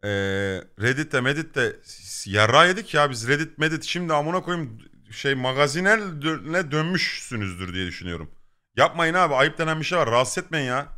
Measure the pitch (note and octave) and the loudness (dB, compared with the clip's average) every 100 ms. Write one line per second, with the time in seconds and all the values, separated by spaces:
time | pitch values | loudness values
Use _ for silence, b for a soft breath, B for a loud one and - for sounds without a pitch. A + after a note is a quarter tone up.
0 | G2+ G2+ G2 G2 G2 F#2 - - A2+ C3 | -2 -2 -2 -2 -2 -4 -10 -2 -2 0
1 | D3+ C3+ B2+ D3 C#3+ - A#2 - - - | -2 0 0 -2 -4 -2 -2 -2 -18 -20
2 | - - - G2 G#2+ C3 F3 F#3 G3 D#3 | -14 -12 -2 4 6 8 6 4 -2 2
3 | D3 B2 A2+ D3 D#3 - D#3 D#3 - F3 | 2 0 0 0 0 -2 -2 -2 -6 -6
4 | F3 D3+ D3 F3+ E3+ F3 C#3 A2 - - | 0 0 0 -4 -2 -6 -6 -10 -20 -20
5 | - - C#3 C3+ B2+ C3 C#3+ D3 F#3+ A3 | -20 -6 -2 0 0 2 2 4 4 2
6 | G3+ D3+ D3+ D#3+ D3+ E3+ D#3+ D3+ D#3+ F3+ | 2 -4 -4 -4 -2 -2 0 -2 0 0
7 | - - - A#2 G2+ F2+ F2+ F2+ F2+ E2+ | -2 -4 -8 -6 -4 -6 -8 -4 -6 -6
8 | F2+ E2 D#2 - - _ _ - D3+ E3 | -8 -8 -10 -16 -20 _ _ 2 2 4
9 | E3 F3 F3 C3 D3+ D3+ D#3+ D#3+ D#3 F3+ | 0 2 2 4 2 2 -2 -2 -2 0
10 | C3 A#2+ B2+ - F3+ D#3+ C3 B2+ D3 | 2 2 2 -2 -4 -4 -2 -4 -4